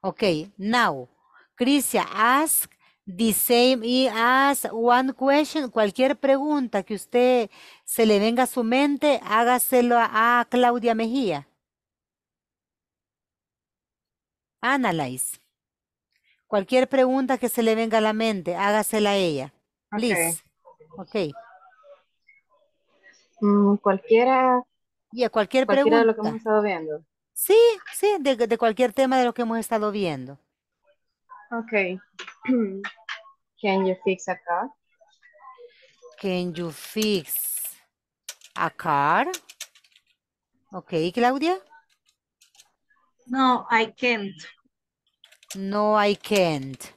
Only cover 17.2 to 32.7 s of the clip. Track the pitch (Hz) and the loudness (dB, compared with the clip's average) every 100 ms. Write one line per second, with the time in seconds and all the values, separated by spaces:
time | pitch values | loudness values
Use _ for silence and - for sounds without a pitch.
17.2 | 262 262 240 - 226 220 226 220 214 214 | 0 -2 -2 0 0 0 0 0 0 0
18.2 | 226 202 175 175 202 214 208 220 208 202 | -2 -2 -6 -2 0 0 0 0 2 2
19.2 | 180 143 139 _ _ _ _ 214 233 185 | 0 -2 -8 _ _ _ _ -4 -2 0
20.2 | 165 160 _ _ - _ - 196 185 214 | -2 -4 _ _ -20 _ -20 -18 -8 -4
21.2 | 160 - - - - _ _ - _ _ | -4 -8 -20 -20 -20 _ _ -20 _ _
22.2 | _ _ _ 1017 _ _ _ _ - _ | _ _ _ _ _ _ _ _ -20 _
23.2 | _ _ 208 202 202 202 202 190 - 226 | _ _ 0 4 4 2 0 -2 2 2
24.2 | 247 262 254 247 247 _ _ _ _ 233 | 4 2 2 0 -2 _ _ _ _ -4
25.2 | 233 220 202 262 240 202 247 226 226 220 | -2 -2 0 0 2 2 4 4 4 0
26.2 | 214 220 220 214 208 180 156 151 _ _ | -4 -6 -2 0 0 -4 -6 -12 _ _
27.2 | _ - - 427 466 403 - - 403 403 | _ -12 2 6 6 2 -10 -2 0 0
28.2 | 277 247 233 233 233 214 254 214 262 262 | 0 0 0 0 0 2 0 2 2 2
29.2 | 247 233 226 226 208 226 208 202 185 139 | 0 -2 -4 -4 -2 -2 -2 -2 -4 -4
30.2 | 127 139 _ _ _ _ _ _ _ _ | -10 -18 _ _ _ _ _ _ _ _
31.2 | _ - - 233 226 220 185 185 _ - | _ -20 -10 -10 -4 -2 -2 -6 _ -20
32.2 | - - 226 254 208 | -20 -12 -2 0 0